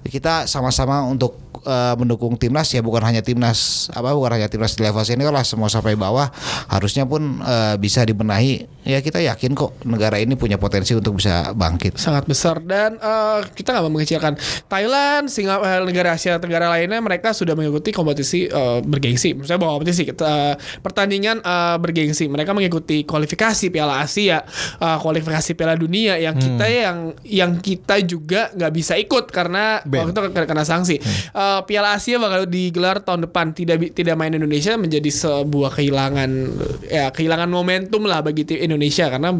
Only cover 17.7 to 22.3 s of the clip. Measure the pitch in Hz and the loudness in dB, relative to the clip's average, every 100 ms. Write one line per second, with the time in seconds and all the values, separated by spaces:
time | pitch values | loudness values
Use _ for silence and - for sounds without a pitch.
17.7 | 147 151 202 160 147 131 175 180 - 127 | 0 -2 0 0 0 0 0 0 0 2
18.7 | 120 139 143 135 123 180 135 139 175 170 | 0 0 0 2 2 0 -2 -2 0 0
19.7 | 147 156 175 156 - 156 151 143 143 - | 0 0 0 0 -2 0 2 0 -2 -6
20.7 | - - 185 202 196 202 226 175 180 175 | -8 -6 -2 0 0 0 -2 -2 0 2
21.7 | 170 170 165 151 151 156 | 0 0 0 0 0 -2